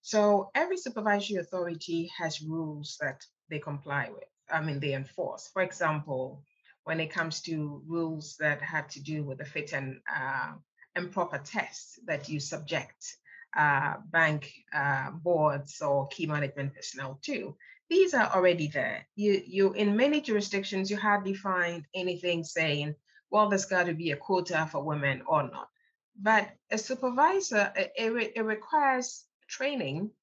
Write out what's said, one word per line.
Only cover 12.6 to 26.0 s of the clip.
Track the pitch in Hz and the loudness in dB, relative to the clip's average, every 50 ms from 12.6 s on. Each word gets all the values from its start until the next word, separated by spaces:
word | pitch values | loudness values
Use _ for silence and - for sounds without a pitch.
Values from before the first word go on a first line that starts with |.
| 147 - 165 139 - - - _ - - - _ _ - - - - _ - | -6 -4 -4 -4 -4 -6 -16 _ -18 -18 -18 _ _ -20 -20 -20 -16 _ 0
uh, | - 151 147 143 139 147 143 - - - - | 2 4 4 4 4 2 0 -4 -4 -10 0
bank, | - 165 165 156 151 147 139 - - - _ _ - | 2 4 4 4 2 0 -4 -8 -16 -20 _ _ -4
uh, | 143 139 143 139 135 131 139 - | -2 0 0 0 0 -2 -6 -8
boards | 170 156 180 175 160 151 151 139 139 139 - - - | -4 0 2 4 6 6 4 4 2 -6 -10 -10 -4
or | 156 143 143 139 135 139 | 0 2 2 2 2 -2
key | - - 165 | -4 -6 -4
management | 156 151 147 147 131 - 143 139 139 - | -2 0 0 -2 -2 -2 -4 -6 -6 -6
personnel | - - - - 131 139 131 139 143 - | -8 -14 -12 -10 -8 -10 -10 -10 -10 -8
to, | - 285 208 - - 151 _ - - - _ _ _ | -6 -6 -6 -6 -8 -12 _ -20 -20 -20 _ _ _
these | 330 370 381 359 311 | 6 6 6 6 6
are | 254 220 - - | 2 2 4 4
already | 190 180 185 170 165 156 | 6 6 6 6 6 0
there. | 151 151 143 120 101 - - - _ _ | -2 0 -2 -2 -2 -2 -6 -10 _ _
You, | - 208 208 202 190 180 | 0 2 4 4 4 2
you, | - 180 190 196 196 190 | -2 2 4 4 4 4
in | 208 208 202 202 | 4 2 4 4
many | 214 254 285 302 302 | 4 4 4 4 2
jurisdictions, | 285 - 220 208 202 196 - 196 196 - 208 190 190 196 | 0 0 0 0 0 0 -2 -2 -2 -2 -2 -2 -2 -2
you | 208 | -2
hardly | 202 190 214 202 202 190 190 196 | 0 2 2 2 2 2 -2 -4
find | 196 196 196 185 180 175 175 170 170 156 _ - | -4 -2 -2 0 2 0 0 -2 -6 -10 _ -8
anything | 185 180 180 180 175 175 175 170 170 165 | -4 -2 -2 -4 -2 -2 0 0 0 -2
saying, | - - 165 160 156 147 147 147 151 151 - _ _ _ - _ _ | -4 -2 0 0 2 2 0 -2 -4 -6 -8 _ _ _ -20 _ _
"Well, | - 208 214 208 | 4 4 6 6
there's | 202 190 196 | 4 0 2
gotta | - 190 185 175 175 165 | 2 2 2 2 2 0
be | 156 170 165 | 0 0 -2
a | 139 | -2
quota | - - - 190 180 175 180 175 156 160 156 - | -2 -2 0 0 0 0 2 0 0 0 0 -2
for | 139 143 | -4 -2
women | 156 151 151 139 139 135 127 - - | -2 -2 0 0 0 0 -2 0 2
or | 160 151 139 | 2 2 2
not." | 120 - 65 - - _ _ _ _ _ _ | 0 -6 -10 -14 -14 _ _ _ _ _ _